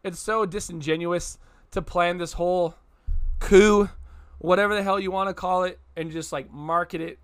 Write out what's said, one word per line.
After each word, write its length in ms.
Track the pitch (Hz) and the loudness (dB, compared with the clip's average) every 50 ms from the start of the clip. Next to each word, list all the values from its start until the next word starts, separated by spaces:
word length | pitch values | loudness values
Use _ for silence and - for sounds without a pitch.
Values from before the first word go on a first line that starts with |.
It's 160 | - 196 175 - | -8 -10 -10 -8
so 260 | - 214 220 226 214 | -4 -2 0 0 0
disingenuous 920 | 180 160 208 - - 175 165 143 151 160 165 170 170 175 170 - - - - - - - - - _ | -2 -4 -8 -8 -8 -10 -8 -2 -2 -2 0 0 -2 -2 -2 -4 -6 -14 -16 -20 -20 -20 -20 -20 _
to 100 | - 196 | -6 -6
plan 380 | - - - 180 175 175 175 180 | -6 -2 0 0 0 0 0 -2
this 140 | 170 160 | -6 -8
whole 420 | - - 175 180 180 180 175 165 170 - _ _ _ _ _ - - - - - - - | -4 -2 0 0 2 0 0 -2 -4 -10 _ _ _ _ _ -2 0 0 0 0 -2 -2
coup, 500 | - - 202 185 208 214 208 202 202 190 - - - - - - - - - - | 2 8 8 10 10 10 8 6 4 0 -4 -14 -18 -18 -20 -20 -20 -20 -16 -8
whatever 360 | - 165 180 190 208 202 208 | 0 0 2 2 2 0 0
the 80 | 208 | -2
hell 160 | 196 196 190 202 | 0 0 -2 0
you 140 | 196 185 | -2 -4
wanna 200 | 185 190 190 196 | -2 -2 -2 -4
call 300 | 185 - - 180 185 185 | -4 -4 -2 0 0 0
it, 160 | 185 180 175 - - - - | 0 -2 -4 -10 -20 -14 -10
and 140 | 165 160 165 | -8 -8 -6
just, 220 | 156 165 156 - | -8 -8 -8 -6
like, 180 | 160 143 131 - | -8 -10 -10 -10
market 500 | - 147 147 156 165 175 175 170 - 160 | -14 -12 -6 -2 -2 -2 -2 -2 -6 -8
it. 180 | 160 - 135 - | -8 -8 -12 -16